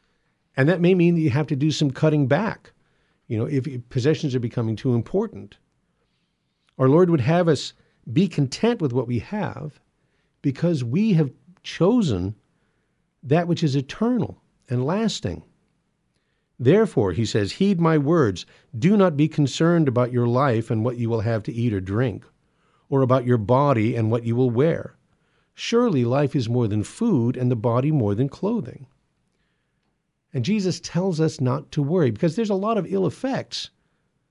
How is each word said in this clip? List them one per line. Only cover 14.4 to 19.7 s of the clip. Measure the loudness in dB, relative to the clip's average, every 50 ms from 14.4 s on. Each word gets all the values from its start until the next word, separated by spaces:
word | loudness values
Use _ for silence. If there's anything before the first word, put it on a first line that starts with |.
| _ _ _ _ _ -6
and | -4 -2 -2
lasting. | -2 -2 -2 -2 -2 -2 -4 -6 -6 -8 -8 -12 _ _ _ _ _ _ _ _ _ _ _ _ _ _ _ _ _ _ _ _ _ _ -2
Therefore, | 2 4 4 4 4 2 0 0 0 0
he | 0 -2 -2
says, | -2 0 -2 -2 -2
"Heed | -2 -2 0 0 0 2
my | 2 2 2 2
words. | 2 2 2 2 2 2 0 -4 -8 _ _ _ _ _ -6 -2
Do | 0 2 4 4
not | 4 4 2
be | 2 0 0
concerned | 2 0 0 0 0 0 2 2